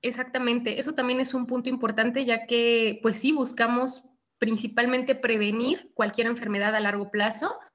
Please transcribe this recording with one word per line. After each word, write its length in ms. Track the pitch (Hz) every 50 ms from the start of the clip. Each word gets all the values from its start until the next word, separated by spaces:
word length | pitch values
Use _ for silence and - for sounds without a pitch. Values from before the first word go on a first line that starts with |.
| -
Exactamente, 720 | 240 240 240 247 254 - 254 247 240 233 240 240 233 214 -
eso 140 | 262 277 311
también 260 | 277 262 247 254 254
es 140 | 262 254 -
un 140 | 262 247
punto 200 | 240 247 254 240
importante, 580 | 262 254 254 233 214 214 220 226 247 240 269 277
ya 200 | 240 226 226 226
que, 540 | - 240 233 233 233 233 226 226 214 202 -
pues 180 | - 226 214 -
sí, 120 | - 269
buscamos 720 | 311 294 254 247 - - 233 233 240 240 254 262 - - - - _ _ _ _ _
principalmente 760 | _ 240 214 220 208 240 226 - 233 240 247 254 254 254 254 269
prevenir 760 | 262 - 233 226 214 208 208 214 226 240 262 349 - - - _
cualquier 320 | - 220 214 - - 226
enfermedad 480 | 226 240 240 233 214 202 202 202 214 214
a 40 | 214
largo 300 | 208 202 202 208 202 202
plazo 460 | - 208 202 220 220 - 302 392 480 - - - _